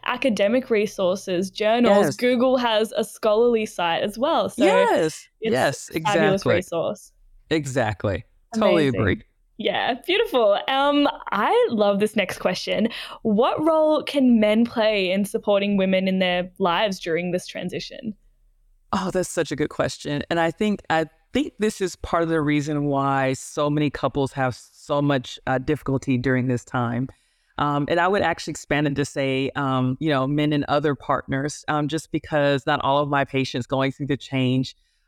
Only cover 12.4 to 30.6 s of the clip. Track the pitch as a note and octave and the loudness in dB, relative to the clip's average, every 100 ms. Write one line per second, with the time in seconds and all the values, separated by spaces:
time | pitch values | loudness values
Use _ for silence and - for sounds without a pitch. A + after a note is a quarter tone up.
12.4 | F#3+ F3+ - F3+ A3+ - - - A3+ G3+ | -4 -4 -4 -2 -2 -4 -14 -6 0 2
13.4 | C#4+ - D#4 D#4 D#4 D4+ - C#4+ B3+ A#3 | 2 2 2 4 4 2 0 2 4 4
14.4 | G#3+ G#3+ A#3 A#3+ G#3+ G#3 F#3 F#3+ G3+ A3 | 4 2 2 2 0 2 0 0 -2 -4
15.4 | - G3+ G3+ G3+ F#3+ F#3+ F#3+ F#3 F#3 F3+ | 0 2 2 0 2 2 2 0 0 0
16.4 | F3+ - F#3 F3 G#3+ F#3+ F3 E3 F3+ F3 | -4 -2 0 2 0 -2 -4 -2 -2 -4
17.4 | - - F3+ - - - - - _ _ | -6 -10 -8 -8 -12 -12 -12 -12 _ _
18.4 | _ _ _ _ - F#3 F#3 F#3 F3 - | _ _ _ _ -6 -6 -2 -2 -2 -4
19.4 | D#3 C#3+ D3+ - D3 - D3 C#3+ - E3+ | -4 -2 -4 -2 -4 -4 -8 -6 -2 0
20.4 | E3 - G#3+ G3 - D#3+ D#3 _ _ B3 | 0 0 -2 -2 -2 -2 -2 _ _ -4
21.4 | D4+ - G#3+ - F#3 - - E3+ E3 E3 | -4 -2 -4 -2 -6 -6 -4 0 0 0
22.4 | D3 D3 C#3+ D3 C#3+ C#3 C#3 C3+ C3 C3 | 2 0 0 -2 0 0 0 0 0 -2
23.4 | - - D3 D3+ D3 - C#3 C#3+ C3+ - | -6 -4 0 0 -2 -2 -4 -2 -2 0
24.4 | C3 - - _ - D3 C#3+ C#3 B2+ - | -2 -4 -14 _ -4 0 2 0 -2 -10
25.4 | - C3 C3 D3+ - C3+ - B2 C3 B2+ | -4 -2 -2 -4 -2 -4 0 0 2 0
26.4 | B2+ B2 - B2+ A#2 A#2+ C3+ - _ _ | 0 -2 -4 -4 -2 -2 -6 -10 _ _
27.4 | _ - D3 C#3+ C#3+ F3 F3+ G3+ E3 E3+ | _ -4 -2 0 0 0 2 2 0 -2
28.4 | - D3+ - C#3+ D3+ C#3 C#3+ D3+ C3+ C3 | -6 -10 -2 0 0 0 -4 -2 -2 0
29.4 | C3+ - C#3 C3 B2+ C3 D#3 C#3 C3+ D3 | -2 -2 -2 0 0 0 0 0 0 0
30.4 | D3+ D3 | 0 0